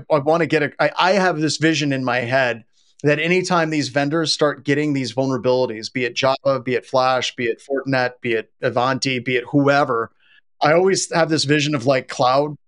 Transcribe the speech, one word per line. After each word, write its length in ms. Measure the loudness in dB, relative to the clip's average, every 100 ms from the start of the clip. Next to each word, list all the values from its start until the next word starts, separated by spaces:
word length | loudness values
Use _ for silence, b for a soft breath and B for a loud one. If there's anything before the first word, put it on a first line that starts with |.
| 0
I 100 | 0
wanna 260 | 2 0 2
get, 180 | 0
a, 80 | 0 0
I, 120 | 0 2
I 140 | 2
have 300 | 4 2 0
this 160 | -2 0
vision 340 | 0 0 -2
in 140 | -2 -2
my 140 | -2
head 440 | 0 0 0 -2 -10 _ _ _
that 160 | 0 0
anytime 500 | 2 0 0 0 0
these 200 | -2 -2
vendors 440 | -2 -2 0 -2
start 300 | 0 0 0
getting 300 | -2 0 0
these 200 | -2 -4
vulnerabilities, 800 | -2 -2 0 0 2 0 -4 -8
be 140 | -4 -4
it 100 | 0
Java, 460 | 0 0 0 -2
be 120 | -2 -4
it 100 | 0
Flash, 500 | 2 2 2 -2 -4
be 120 | -4
it 140 | -4
Fortinet, 520 | -6 -6 -2 -2 -2 -4
be 100 | -4
it 220 | -4 -4 _
Ivanti, 580 | -4 0 0 -2 -2 -4
be 160 | -2 -4
it 80 | 0
whoever, 580 | 0 4 2 2 -2 -6 b b b b -2
I 100 | 2
always 400 | 4 4 0 0
have 140 | 0 0
this 160 | 0
vision 320 | 2 0 0 -2
of, 100 | 0
like, 220 | 0 -2
cloud 480 | 0 2 2 0 -6